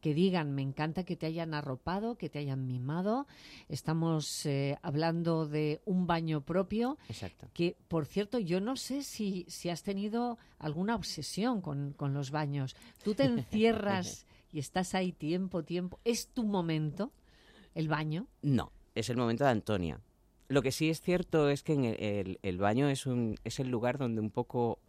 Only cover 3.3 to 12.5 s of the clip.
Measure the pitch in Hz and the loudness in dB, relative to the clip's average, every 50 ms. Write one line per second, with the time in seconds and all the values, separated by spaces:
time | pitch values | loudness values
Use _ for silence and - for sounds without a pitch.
3.3 | - - - - - - - _ - 135 - - 160 165 165 165 160 156 147 - | -12 -20 -20 -20 -20 -20 -12 _ -8 -6 -2 -2 0 2 2 2 2 2 0 -2
4.3 | - - - 156 139 139 139 139 143 - - 170 139 151 160 165 165 170 170 165 | -6 -4 -2 0 0 2 2 0 -2 -2 -4 -2 0 2 2 2 2 2 2 2
5.3 | 165 160 160 147 147 151 151 151 147 - _ - 185 185 180 170 170 165 165 160 | 2 2 0 0 0 0 0 0 0 -2 _ 0 2 2 4 2 2 0 2 0
6.3 | 156 151 143 - 165 185 196 185 202 220 233 254 302 294 - - 107 - - 90 | 0 0 0 0 0 0 2 2 0 0 0 0 -2 -6 -8 -12 -10 -8 -8 -10
7.3 | - _ - 90 _ - 170 175 - _ - _ 165 160 151 - - 190 208 202 | -10 _ -20 -18 _ 0 0 0 0 _ -10 _ 0 0 0 0 -2 -2 -2 0
8.3 | - 247 208 156 170 185 196 226 269 254 - - 254 285 277 - - - 214 196 | 0 -2 0 2 0 0 2 0 -2 -4 -4 -4 -4 -4 -4 -6 -6 -4 -2 -2
9.3 | 190 180 170 - - - - 175 170 160 - - 196 196 202 214 208 233 240 247 | -2 -4 -6 -8 -12 -8 -6 -4 -4 -4 -4 -4 -4 -2 -2 0 0 0 0 0
10.3 | 233 - - - - _ - 156 143 160 190 208 233 214 - - - - 135 - | -4 -6 -12 -20 -18 _ -6 -4 -2 -2 0 0 0 -2 -2 -6 -6 -8 -8 -6
11.3 | - - 208 254 254 208 180 160 143 139 143 139 143 - 147 139 135 143 143 131 | -4 -2 0 0 0 0 -2 -4 -4 -4 -4 -6 -4 -4 -2 -2 0 -2 -2 -2
12.3 | 143 151 156 143 | -2 -2 -2 -2